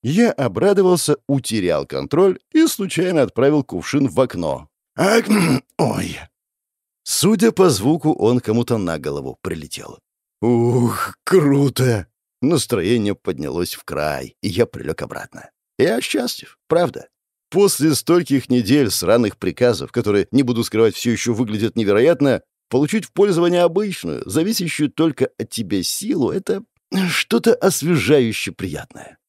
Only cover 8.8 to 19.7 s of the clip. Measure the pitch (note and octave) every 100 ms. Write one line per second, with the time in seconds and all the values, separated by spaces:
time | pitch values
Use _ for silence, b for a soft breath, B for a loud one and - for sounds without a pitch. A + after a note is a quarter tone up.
8.8 | F2+ D#2+ C#2 C#2+ C2 B1 - E2 D2 -
9.8 | - - _ _ _ _ A2+ A#2+ A#2+ B2
10.8 | A#2+ - - - - F#3+ D3 C#3 C#3 A#2+
11.8 | B2+ A2+ E2+ _ _ _ C3 D#3+ - A2
12.8 | F2 A#2+ G#2 G2 - F2+ D2+ D2 F2 -
13.8 | - D2 D2+ C#2+ C2 _ - F#2+ A2+ -
14.8 | C#2+ - - - - - - _ _ -
15.8 | D3+ A3+ - - B3 - - _ _ D#3+
16.8 | E3+ - - _ _ _ _ F3+ G3+ -
17.8 | D#3 C3+ - F3 F3 C3+ - B2 G2+ C#3+
18.8 | A#2+ - E2+ A#2 A2 - F#2 E2+ B2